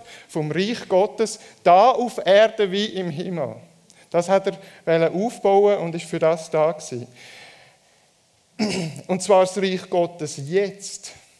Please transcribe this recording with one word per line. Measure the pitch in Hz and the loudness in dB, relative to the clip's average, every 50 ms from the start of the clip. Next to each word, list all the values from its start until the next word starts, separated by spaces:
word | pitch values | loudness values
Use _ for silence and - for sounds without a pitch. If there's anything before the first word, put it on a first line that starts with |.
| - - - - - _ | -20 -20 -20 -20 -20 _
vom | - 165 151 151 | -8 -6 -6 -4
Reich | 151 170 196 220 240 - - - | -4 -4 -4 -4 -4 -8 -4 0
Gottes, | 196 185 185 - - - 226 - - - - - - _ | 2 2 2 2 0 -4 -4 -4 -4 -10 -18 -20 -20 _
da | - 180 175 190 220 262 | 4 6 8 8 8 6
auf | - - 247 220 - - | 4 2 -2 -4 -6 -4
Erde | - 175 196 208 220 214 220 - 208 185 | 2 4 6 6 6 4 2 -2 -2 -2
wie | 185 202 208 | -2 -4 -4
im | - 170 190 180 175 | -4 -6 -6 -6 -6
Himmel. | 143 180 180 190 175 160 135 117 110 - - _ _ _ _ _ _ _ _ _ | -6 -8 -8 -6 -6 -6 -6 -8 -8 -14 -18 _ _ _ _ _ _ _ _ _
Das | - 170 165 185 | -2 -2 0 2
hat | 196 190 190 | 0 0 0
er | 196 180 - - - - - _ | -2 -6 -6 -14 -20 -20 -8 _
wollen | 170 165 165 165 156 - 180 214 | 0 2 2 2 0 0 -2 -4
aufbauen | 240 - - - 196 196 202 202 202 202 190 | -4 -4 -2 0 4 4 6 6 4 2 0
und | 170 170 165 | -2 -6 -8
ist | 170 - | -10 -8
für | - 170 160 | -8 -4 0
das | 160 160 170 165 - - | 0 0 0 0 -4 -4
da | - 156 151 165 | 0 0 0 0
gewesen. | 170 - - - 127 120 120 - - - - - - - - - - _ _ _ _ _ _ _ _ _ _ _ _ _ _ _ _ _ _ _ _ - 214 208 185 190 165 156 135 - - | -2 -4 -10 -12 -12 -12 -12 -14 -18 -20 -20 -20 -20 -20 -20 -20 -20 _ _ _ _ _ _ _ _ _ _ _ _ _ _ _ _ _ _ _ _ -6 -4 -4 -4 -4 -6 -8 -10 -12 -6
Und | - 185 185 | -6 -4 -4
zwar | - - 196 185 185 | 2 4 4 4 4
das | 185 - | 2 0
Reich | 202 190 190 185 185 - - | -4 -4 -2 -4 -6 -6 -4
Gottes | 185 175 170 170 170 - 151 139 - | -2 -2 -2 -2 -4 -8 -10 -10 -10
jetzt. | 143 135 147 175 196 202 185 - - - - - - - - - - _ _ _ | -12 -10 -4 -2 -2 -2 -2 -6 -12 -16 -16 -16 -16 -18 -20 -20 -20 _ _ _